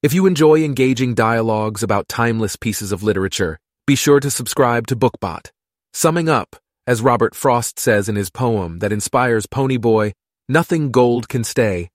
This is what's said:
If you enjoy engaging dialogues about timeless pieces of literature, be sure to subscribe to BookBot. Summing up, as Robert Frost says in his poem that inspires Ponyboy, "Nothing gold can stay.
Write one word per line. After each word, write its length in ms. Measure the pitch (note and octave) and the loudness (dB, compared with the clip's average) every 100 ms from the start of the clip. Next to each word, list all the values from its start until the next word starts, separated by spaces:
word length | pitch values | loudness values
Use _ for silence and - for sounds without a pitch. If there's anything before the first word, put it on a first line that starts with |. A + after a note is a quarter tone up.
If 100 | D3 | 0
you 140 | D#3+ F#3+ | 2 2
enjoy 360 | E3+ D#3 D#3 | 4 4 6
engaging 520 | D#3 C3 C3 B2+ B2+ | 2 0 2 2 0
dialogues 680 | A#2 A2+ A#2 A2+ G#2+ G#2+ G#2 | 2 2 2 0 0 -2 -4
about 280 | A2 G2+ - | -2 -2 -2
timeless 460 | - A#2 A2+ G#2+ - | -2 -2 0 -4 -4
pieces 360 | A#2 G2+ G2+ | -6 -4 -6
of 100 | G2 | -4
literature, 560 | G#2 F#2+ F#2+ - F#2 D#2+ _ _ - | -2 0 -2 -2 -4 -6 _ _ -2
be 100 | C3+ | 0
sure 240 | - C#3+ | 4 4
to 100 | C#3 | 2
subscribe 580 | - A#2+ - B2+ A#2 A#2 | -6 -6 0 0 0 -2
to 80 | A#2+ | -2
BookBot. 520 | A2+ - G2 D#2+ - _ _ _ _ | -2 -2 -10 -10 -14 _ _ _ _
Summing 340 | - E3 E3 D#3+ | -2 0 0 0
up, 280 | C#3 F2 - _ _ - | -2 -2 -14 _ _ -4
as 140 | A#2+ | 0
Robert 340 | B2 A#2+ A#2 | 2 2 0
Frost 440 | - C#3 A#2+ A#2 - | 0 0 0 -2 -4
says 280 | - G#2+ G2+ | 0 0 0
in 100 | G#2 | -4
his 120 | G2 | -4
poem 520 | - B2+ A2 F2 E2+ | -2 -2 -2 -4 -6
that 120 | G2+ | -4
inspires 540 | G#2 - C3 B2+ A2+ G#2 | -4 -2 0 2 0 -2
Ponyboy, 680 | - C3+ C3 A2+ A2 G#2 G2+ _ _ _ | -4 -2 0 2 2 0 -6 _ _ _
"Nothing 440 | C#3 E3+ E3+ D3 | 0 0 -2 0
gold 400 | B2+ B2 A#2+ A#2 | 2 2 2 -2
can 120 | B2+ | -6
stay. 460 | A2+ - A2+ F2+ F2 | -4 0 0 0 -6